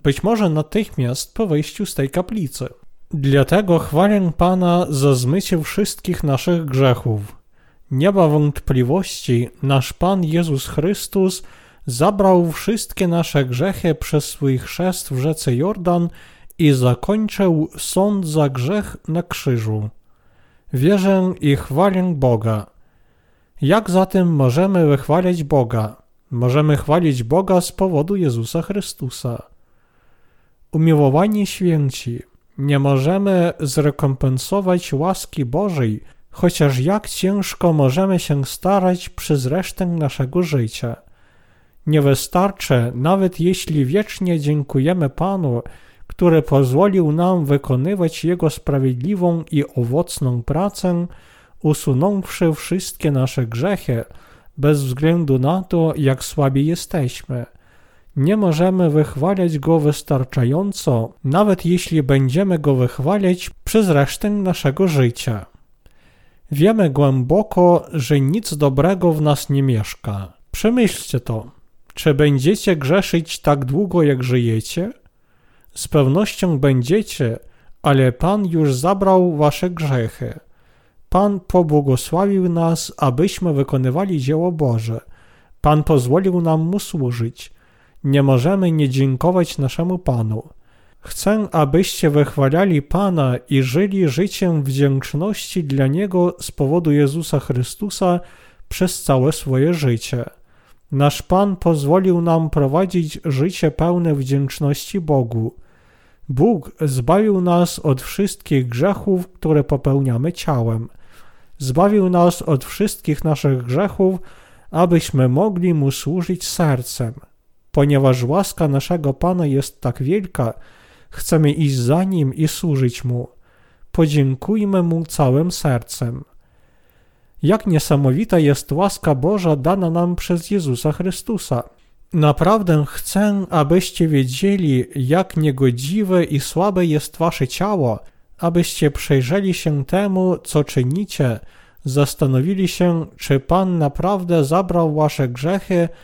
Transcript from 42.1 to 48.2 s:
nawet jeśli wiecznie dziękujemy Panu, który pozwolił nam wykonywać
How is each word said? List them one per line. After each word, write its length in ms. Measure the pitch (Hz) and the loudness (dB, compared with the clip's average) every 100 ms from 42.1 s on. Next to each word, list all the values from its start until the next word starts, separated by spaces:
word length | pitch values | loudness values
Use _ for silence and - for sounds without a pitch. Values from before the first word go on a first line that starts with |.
| 131 - 180 196 196 - 127 117 | 2 0 0 0 -2 0 0 0
nawet 440 | 123 151 196 185 180 | -2 0 2 0 0
jeśli 460 | 175 180 - 151 | 0 0 -2 0
wiecznie 540 | 131 196 214 - 180 165 | 0 0 -4 -4 -2 0
dziękujemy 720 | 147 151 139 135 147 185 139 | 0 -2 0 0 0 0 -2
Panu, 520 | - 180 196 147 120 - - - - - | -2 -2 -2 -2 -4 -6 -18 -20 -20 -12
który 340 | - 175 160 | 0 4 4
pozwolił 720 | - 139 131 135 202 190 156 | 4 2 2 2 2 2 2
nam 340 | 160 180 185 | 2 2 0
wykonywać 800 | 143 139 - 127 156 202 165 - | 2 0 0 -2 0 -2 -2 -2